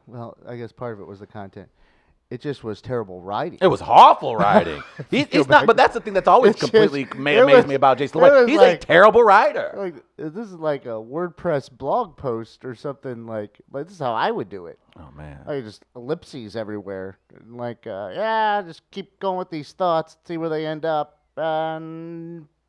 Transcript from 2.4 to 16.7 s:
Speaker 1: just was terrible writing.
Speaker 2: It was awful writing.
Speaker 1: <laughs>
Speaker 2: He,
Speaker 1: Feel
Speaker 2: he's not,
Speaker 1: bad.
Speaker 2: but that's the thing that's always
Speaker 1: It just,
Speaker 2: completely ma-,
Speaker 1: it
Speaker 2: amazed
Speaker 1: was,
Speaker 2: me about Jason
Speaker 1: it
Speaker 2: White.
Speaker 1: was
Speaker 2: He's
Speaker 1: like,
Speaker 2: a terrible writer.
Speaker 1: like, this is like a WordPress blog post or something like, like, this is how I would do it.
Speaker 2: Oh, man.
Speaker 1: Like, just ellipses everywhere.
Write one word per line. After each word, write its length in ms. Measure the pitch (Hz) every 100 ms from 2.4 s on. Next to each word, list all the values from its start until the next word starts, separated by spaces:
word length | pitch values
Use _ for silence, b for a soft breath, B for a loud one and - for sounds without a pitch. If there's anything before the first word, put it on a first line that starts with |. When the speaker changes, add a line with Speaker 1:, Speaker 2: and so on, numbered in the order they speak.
Speaker 1:
just 240 | 151 139
was 160 | 113 104
terrible 400 | - 123 101 90
writing. 380 | 87 107 160 -
Speaker 2:
It 40 | 185
was 140 | 120
awful 520 | - 131 262 - 143
writing. 480 | 113 101 101 85 73 - -
Speaker 1:
<laughs> 140 | 143
Speaker 2:
He, 140 | 233
Speaker 1:
Feel 160 | 294 -
Speaker 2:
he's 60 | 131
not, 120 | 285
Speaker 1:
bad. 40 | 220
Speaker 2:
but 100 | 151
that's 180 | 170
the 60 | 233
thing 140 | 220
that's 120 | 196 180
always 260 | 196 226
Speaker 1:
It 40 | 220
just, 140 | -
Speaker 2:
completely 340 | 220 214 139 131 -
ma-, 140 | 139
Speaker 1:
it 120 | 143
Speaker 2:
amazed 140 | 175 185
Speaker 1:
was, 80 | 143
Speaker 2:
me 80 |
about 240 | 135 139 127
Jason 200 | 139 -
Speaker 1:
it 40 |
Speaker 2:
White. 100 | -
Speaker 1:
was 160 | 277 240
Speaker 2:
He's 100 | 302
Speaker 1:
like, 180 | - 165
Speaker 2:
a 20 |
terrible 380 | - 165 208 214
writer. 500 | 226 196 262 175 - -
Speaker 1:
like, 180 | 190 147 - -
this 300 | 156 160 226
is 60 |
like 320 | 180 156 143 127
a 20 |
WordPress 800 | 113 113 143 175 - 175 147 -
blog 460 | 120 135 208 - -
post 480 | 139 113 113 _
or 100 | 131
something 520 | 113 151 139 135 117 113
like, 340 | 110 104 _ _
like, 140 | 135
this 100 | 160
is 60 | 190
how 140 | 131
I 160 | 113 170
would 180 | 226 104
do 180 | 98 85
it. 120 | - _ -
Speaker 2:
Oh, 120 | 73 147
man. 240 | 76 71 69
Speaker 1:
Like, 160 | 143
just 200 | 110 98 _
ellipses 600 | 127 120 165 _ 143 107 113
everywhere. 600 | 104